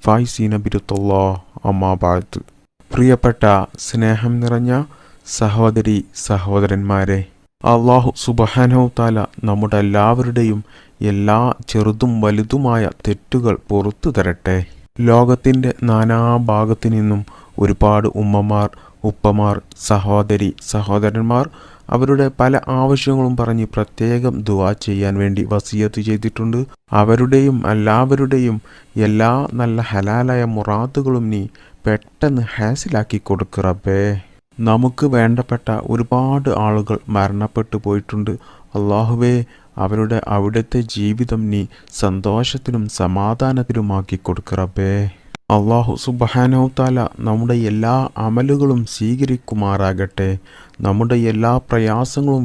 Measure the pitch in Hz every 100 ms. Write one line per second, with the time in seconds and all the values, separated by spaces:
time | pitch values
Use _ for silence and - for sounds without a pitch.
0 | - 110 120 - 107 104 107 101 - 101
1 | 101 98 95 92 - - 101 98 95 92
2 | 90 90 - - - _ _ _ - -
3 | 127 123 123 117 107 98 - - - 113
4 | 110 110 117 120 120 120 123 131 143 -
5 | - - - - 107 107 113 110 110 104
6 | - - - 98 92 101 101 98 98 98
7 | 98 98 92 _ _ _ - 120 123 127
8 | 123 - - 117 110 127 123 127 123 -
9 | 117 110 101 - 110 101 107 104 101 104
10 | 107 120 123 120 113 104 - - - -
11 | 104 101 104 110 123 - - 107 107 107
12 | 127 113 107 104 107 139 131 113 104 -
13 | 107 101 - 131 120 - - 101 101 -
14 | 165 110 90 87 92 92 90 - - -
15 | 117 117 123 123 135 131 127 - 117 110
16 | 110 117 117 120 117 107 110 110 117 110
17 | 107 101 101 - - - 101 101 104 104
18 | 107 - 104 101 104 104 104 - - -
19 | 107 - 107 104 104 101 - - - 104
20 | 98 104 104 104 101 - - 107 101 104
21 | 104 110 113 120 143 - - - - 120
22 | 131 139 135 - 127 135 - 131 135 139
23 | 139 135 127 123 117 113 107 110 107 -
24 | 113 120 123 127 107 98 95 104 - 98
25 | 98 98 101 98 104 104 - 104 104 110
26 | 107 107 110 - 113 120 135 - - 104
27 | 107 117 127 135 139 127 - 107 107 110
28 | 131 139 135 131 123 110 - - - 113
29 | 107 107 113 127 143 120 117 113 113 101
30 | 98 117 127 123 117 107 104 104 123 139
31 | 135 127 110 107 104 - - - - 107
32 | - - 147 131 113 - 107 135 - 113
33 | 107 104 - 95 - - 95 95 98 98
34 | 101 101 - - _ - 113 113 127 123
35 | 147 123 113 120 120 120 - 110 - 117
36 | 117 127 131 139 139 101 107 107 107 107
37 | - 104 98 101 107 117 107 104 104 101
38 | - 107 104 90 - - - 104 101 104
39 | 113 120 123 123 117 - _ - 95 107
40 | 110 113 - 101 101 113 107 127 113 104
41 | 104 110 120 113 107 101 95 - - -
42 | 101 95 98 107 127 135 - 117 104 -
43 | 92 95 101 117 131 131 120 113 104 95
44 | 95 92 - 90 - 95 92 95 98 101
45 | 101 - - - - 104 104 117 113 65
46 | - 123 117 127 127 131 131 131 131 127
47 | 107 - 110 110 117 120 107 107 113 131
48 | 135 - 110 117 135 143 139 123 110 -
49 | 107 127 135 123 - 107 101 98 95 92
50 | 95 - 95 95 - - - - 101 101
51 | 117 120 113 110 117 127 - 117 110 113
52 | 127 139 143 135